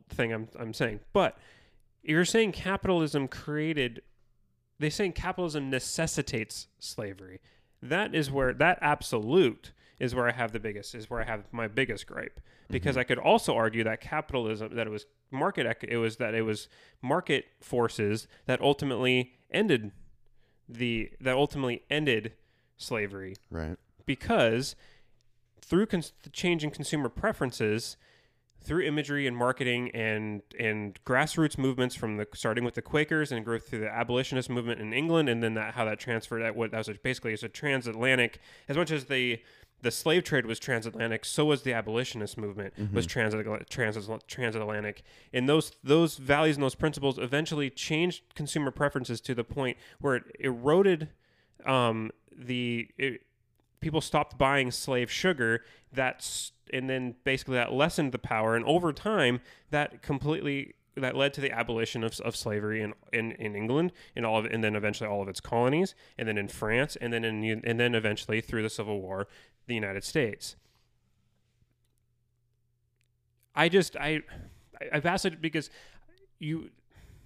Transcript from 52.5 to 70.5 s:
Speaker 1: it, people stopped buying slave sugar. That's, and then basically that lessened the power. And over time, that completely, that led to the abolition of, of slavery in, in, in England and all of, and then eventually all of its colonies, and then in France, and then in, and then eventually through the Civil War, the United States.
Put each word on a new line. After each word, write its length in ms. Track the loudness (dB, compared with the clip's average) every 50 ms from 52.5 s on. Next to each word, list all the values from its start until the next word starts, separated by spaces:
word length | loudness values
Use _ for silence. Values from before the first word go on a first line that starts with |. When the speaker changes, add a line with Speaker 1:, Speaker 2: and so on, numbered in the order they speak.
| -2 -2 0 0 -2 -2 -4 -6 _
Speaker 1:
it, 260 | -2 -2 -2 -2 -4 -10 _ _ _ _ _ _ _ _ _ _ _
people 200 | -4 -2 0 0
stopped 380 | 0 2 2 2 2 0 0 2
buying 320 | 4 4 4 4 2 2
slave 400 | -2 -4 -2 0 0 0 0 0
sugar. 540 | -2 0 2 2 2 4 2 2 2 0 -2 -8 -20 -20 _ _
That's, 600 | -4 -2 0 0 -2 -4 -8 -8 -8 -8 -8 -10 -12 _ _ -6
and 160 | -4 -4 -2 -2
then 280 | -2 -2 -2 -4 -6 -4 -2
basically 320 | 0 0 0 0 0 0
that 160 | 2 2 2
lessened 400 | 2 2 2 4 4 2 0 0
the 60 | 0 -4
power. 360 | -2 -2 0 2 4 4 2
And 100 | 2 4
over 280 | 4 2 4 2 0
time, 480 | -2 -2 -2 0 2 4 4 4 2 0 -4 -10 -20 -20 _ _
that 300 | 0 0 0 -2 -6 -8
completely, 720 | -4 -4 -2 0 0 -2 -2 0 -2 -2 -4 -4 -6 -8 -14 _ _ _ _
that 200 | -4 -2 -2 2
led 180 | 2 2 2 0
to 60 | -2
the 100 | -4 -2
abolition 540 | 0 0 0 0 0 0 -2 -2 -2 -2 -4
of, 140 | -4 -4 -4
of 160 | -6 -6 -6
slavery 440 | -4 -4 -2 -2 -2 -2 -2 -2 -2
in, 140 | -4 -6 -8 -12 _ -4
in, 200 | -2 -2 -2 -4
in 240 | -6 -6 -6 -6 -4
England 340 | -4 -2 2 2 2 2 0 -2 -8 -16 -12 -6
and 100 | -2 0
all 140 | 2 2 2
of, 60 | 2
and 160 | 0 0 0
then 140 | 0 0 0
eventually 340 | 0 0 -2 -2 -2 -4 -4
all 100 | -2 -4
of 80 | -4 -4
its 120 | -8 -8
colonies, 560 | -6 -2 2 4 4 4 4 4 2 0 -2 -8 -20 -16 _
and 120 | -6 -4 -2
then 100 | -2 -2
in 80 | -2
France, 500 | -4 -6 -4 -2 0 2 2 2 0 -2 -6
and 120 | -4 -2
then 120 | -2 -2 0
in, 380 | -2 -2 -2 -2 -2 -2 -2 -2
and 160 | 0 2 2
then 140 | 2 2 2
eventually 440 | 2 2 0 -2 -2 -2 -2 -2 -2
through 220 | -2 -2 -2 -2
the 80 | -2 -2
Civil 300 | -4 -4 -4 -4 -4 -4
War, 240 | -6 -6 -6 -6 -6 -8 -10 -18 -20 _ _ _ _
the 80 | -4 -2
United 280 | -2 -2 -2 -4 -6
States. 540 | -6 -2 0 0 0 0 -2 -6 -12 -14